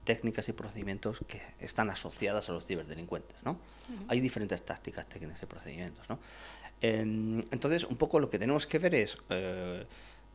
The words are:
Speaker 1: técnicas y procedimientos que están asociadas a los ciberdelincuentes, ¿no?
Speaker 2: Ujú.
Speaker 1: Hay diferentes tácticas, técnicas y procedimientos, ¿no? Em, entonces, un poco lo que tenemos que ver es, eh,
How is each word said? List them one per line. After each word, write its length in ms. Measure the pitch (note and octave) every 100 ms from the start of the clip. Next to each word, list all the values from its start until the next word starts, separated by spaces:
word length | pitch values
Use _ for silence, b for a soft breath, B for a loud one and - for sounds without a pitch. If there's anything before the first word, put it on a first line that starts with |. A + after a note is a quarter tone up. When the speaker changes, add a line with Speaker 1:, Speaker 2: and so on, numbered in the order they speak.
| -
Speaker 1:
técnicas 420 | A2+ A#2 G#2+ G#2
y 40 |
procedimientos 680 | - A2 A2 G2 G2 G#2+ A2 -
que 140 | - - -
están 300 | - - G#2+
asociadas 600 | F#2 F2 - G2+ G#2 -
a 40 |
los 120 | E2+ -
ciberdelincuentes, 720 | F2 D2+ D#2 F3 - - -
¿no? 80 | C3
Speaker 2:
Ujú. 540 | F3 - - - A3+ A2+
Speaker 1:
Hay 140 | B2
diferentes 400 | B2+ A#2 G2+ F#2
tácticas, 440 | - - - - -
técnicas 360 | - D#2+ -
y 20 | -
procedimientos, 640 | - - D#2+ F2+ - -
¿no? 100 | A#2 B B B B B -
Em, 600 | A2+ A2 A2 A2 A2 A2 -
entonces, 320 | A#2 C#3+ E3+
un 140 | - B2+
poco 220 | D3 D#3
lo 100 | B2+
que 100 | G2+
tenemos 280 | A2+ D3 -
que 120 | D#3
ver 160 | F3+ D3+
es, 220 | G2+ - -
eh, 560 | F#2 F#2 F#2 F2+ F2+ - B B B -